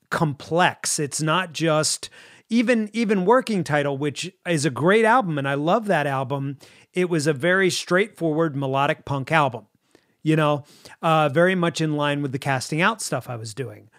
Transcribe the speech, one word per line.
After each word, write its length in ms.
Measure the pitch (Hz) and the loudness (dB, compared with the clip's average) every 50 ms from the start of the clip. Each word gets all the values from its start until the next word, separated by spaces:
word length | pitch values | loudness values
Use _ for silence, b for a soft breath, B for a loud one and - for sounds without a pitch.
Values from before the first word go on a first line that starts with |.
| _ - | _ -6
complex. 880 | - - 165 151 131 - - - 156 170 180 147 - - - - - - | -4 -2 -2 -2 -2 -4 -8 -4 0 2 2 2 0 -2 -6 -6 -4 -4
It's 240 | 151 135 - - 156 | -4 -4 -4 -4 -2
not 300 | 160 160 180 185 170 143 | 0 0 0 -2 -4 -4
just, 580 | - 156 165 151 156 156 - - - - - B B B B B B B B | -2 0 0 2 2 2 0 -2 -4 -8 -14 B B B B B B B B
even, 420 | 226 233 247 208 254 226 214 208 - | 0 2 2 2 2 0 0 -2 -2
even 320 | 226 233 202 220 196 180 | -2 0 0 0 2 4
Working 400 | 185 240 262 262 - 220 185 151 | 4 4 2 2 0 -2 -2 -2
Title, 320 | - 147 147 143 143 143 | 0 0 0 0 0 -2
which 360 | 135 147 147 131 - - 180 - _ - | -2 -4 -4 -4 -6 -10 -12 -12 _ -4
is 180 | 180 175 151 131 | -2 0 0 0
a 60 | 160 | 0
great 340 | 123 120 143 180 202 226 220 | 0 0 2 4 4 4 6
album, 340 | 214 233 262 226 170 156 143 | 4 4 4 2 0 -2 -2
and 100 | 135 139 | -2 -2
I 60 | 143 | -2
love 320 | 143 147 165 185 240 220 | -2 0 2 0 0 2
that 200 | 202 185 151 143 | 0 0 0 0
album, 520 | 143 139 135 135 120 143 139 139 139 139 - b b b b b b b | 0 -2 -2 -4 -4 -4 -4 -4 -6 -8 -10 b b b b b b b
it 160 | 180 180 170 | -2 -2 0
was 180 | 175 160 135 | 0 0 0
a 60 | 160 151 | 0 0
very 380 | 127 139 175 185 190 190 180 | 0 2 2 2 4 2 2
straightforward 840 | - - - - 175 185 214 220 - - 165 160 151 156 165 160 135 | 0 -2 -2 0 2 2 2 0 -4 -4 -2 -2 0 0 0 0 -2
melodic 480 | 139 139 135 135 135 143 147 156 - - | -4 -4 -2 0 0 2 0 0 -2 -4
punk 260 | - 143 139 131 - 156 | -6 -4 -4 -2 0 2
album, 340 | 165 147 135 117 117 - _ _ _ _ b b b b b b b b | 2 2 2 0 -6 -14 _ _ _ _ b b b b b b b b
you 140 | 156 156 | 0 2
know, 280 | 156 156 147 147 143 135 B B B B B B B | 4 4 2 2 0 -4 B B B B B B B
uh, 280 | - 165 160 160 151 147 | 0 2 4 4 2 2
very 240 | 127 165 175 185 190 | 2 4 2 4 2
much 260 | 185 170 170 - - | 2 0 -2 -2 -2
in 160 | 160 156 151 | -2 -2 -2
line 240 | 147 147 147 143 143 | -2 -2 -2 -2 -2
with 120 | 147 139 127 | -4 -4 -6
the 60 | 135 | -4
Casting 440 | - 143 135 127 - - 160 151 180 | -4 -2 -2 -2 -4 -4 -2 0 0
Out 180 | 208 226 202 | 0 0 -2
stuff 300 | - - 156 131 - - | -6 -6 -6 -6 -6 -8
I 60 | 123 | -10
was 180 | 113 117 113 107 | -10 -10 -12 -10
doing. 340 | - 131 113 104 104 104 _ b | -10 -12 -12 -12 -18 -20 _ b